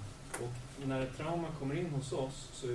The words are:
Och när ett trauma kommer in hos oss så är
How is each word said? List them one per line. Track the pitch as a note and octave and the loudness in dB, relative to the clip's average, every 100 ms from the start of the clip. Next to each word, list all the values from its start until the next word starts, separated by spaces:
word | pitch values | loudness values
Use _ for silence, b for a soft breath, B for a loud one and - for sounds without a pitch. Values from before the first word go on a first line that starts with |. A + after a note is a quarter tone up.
| G2+ - - - | -6 -8 -6 -2
Och | A#2+ - - - C3+ | -2 -4 -6 -2 2
när | C3 | 2
ett | B2+ - | 2 0
trauma | D#3 E3+ D#3+ - | 2 2 2 0
kommer | C3+ D#3 | 2 2
in | F3 | 2
hos | C#3+ - | 2 2
oss | - C3 - - | 0 0 -2 -8
så | - | -4
är | B2 | 0